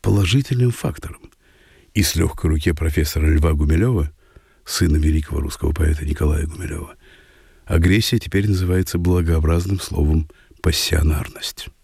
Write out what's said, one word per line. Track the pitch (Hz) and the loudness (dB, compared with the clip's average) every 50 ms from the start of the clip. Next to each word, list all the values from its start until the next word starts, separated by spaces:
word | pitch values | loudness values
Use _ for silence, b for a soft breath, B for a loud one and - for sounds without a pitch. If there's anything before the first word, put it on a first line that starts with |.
положительным | - 101 101 101 98 85 107 139 139 - 131 123 127 123 | 2 2 2 2 2 4 2 0 2 0 0 0 2 0
фактором. | 117 - - 131 - - - - - - - - _ b b b b b b b b b b b b | 0 -2 -6 -8 -8 -6 -12 -14 -14 -16 -20 -20 _ b b b b b b b b b b b b
И | 104 | -2
с | 95 - - | -2 0 0
лёгкой | 82 87 78 - - - 82 | 0 0 0 -2 -2 -2 0
руки | 78 76 73 87 | 0 2 0 0
профессора | 78 - 80 78 73 - 73 71 - - 76 | -2 0 -2 -2 0 0 -2 -2 0 0 2
Льва | 78 76 76 78 82 | 2 4 4 2 2
Гумилёва, | 78 73 76 73 80 85 - 139 123 95 76 73 - b b b b b b b b b b | 2 2 2 2 2 2 2 2 0 0 -2 -4 -6 b b b b b b b b b b
сына | - - - - 78 73 | -8 -2 0 2 2 2
великого | 78 76 76 78 78 76 - 73 71 | 2 2 2 2 0 -2 -2 -6 -6
русского | 71 69 - - - 80 76 | -6 -6 -8 -4 -2 -2 0
поэта | - 80 76 76 76 73 | 0 0 0 0 0 -2
Николая | 73 73 - - 76 76 73 73 | -6 -2 0 0 0 0 0 -2
Гумилёва, | 76 76 - - - 73 - - - - b b b b b b b b b b b b b b | -6 -8 -10 -10 -10 -8 -10 -10 -12 -16 b b b b b b b b b b b b b b
агрессия | b 87 85 82 90 92 110 110 - - 113 | b 0 2 4 4 4 4 2 2 0 -2
теперь | - - - 98 101 | -2 -2 -2 0 2
называется | 104 101 90 92 87 92 92 92 - - 87 | 2 0 0 0 0 0 0 0 0 -2 0
благообразным | 85 90 90 90 85 80 85 80 76 78 82 85 87 95 98 90 | 0 2 2 2 2 2 2 2 2 2 2 0 0 -2 -4 -4
словом | - - - 76 73 73 78 80 78 - B B B B B B | -4 -6 -2 0 2 2 2 2 0 -2 B B B B B B
«пассионарность». | - 82 78 - - - - 76 76 76 76 - - - - - - - - - - - _ _ | 0 0 0 0 0 0 0 2 2 2 2 0 -4 -8 -10 -12 -12 -12 -12 -12 -16 -18 _ _